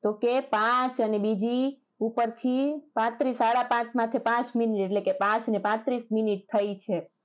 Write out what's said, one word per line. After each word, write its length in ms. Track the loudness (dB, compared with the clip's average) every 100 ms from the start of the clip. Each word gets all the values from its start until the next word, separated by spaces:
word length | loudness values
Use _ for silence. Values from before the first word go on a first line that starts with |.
તો 100 | -2
કે 260 | 0 0 0
પાંચ 600 | 0 0 2 2 0 0
અને 160 | 0 2
બીજી 640 | 0 0 0 0 0 -4 _ _
ઉપરથી 800 | -4 0 -2 -2 -2 0 0 -4 -6 -2
પાંત્રીસ, 420 | -2 0 -2 2
સાડા 260 | 2 2
પાંચ 240 | 2 0 0 -2
માથે 220 | 0 0
પાંચ 300 | 0 0 0 0
મિનિટ, 260 | 0 0
એટલે 200 | 0 0
કે 100 | 0
પાંચ 380 | 0 2 0 0
ને 80 | 0
પાંત્રીસ 500 | 0 -2 -2 -4 -2
મિનિટ 460 | 0 0 -2 -2 -2
થઈ 180 | 0 -4
છે. 340 | -4 -4 -4 _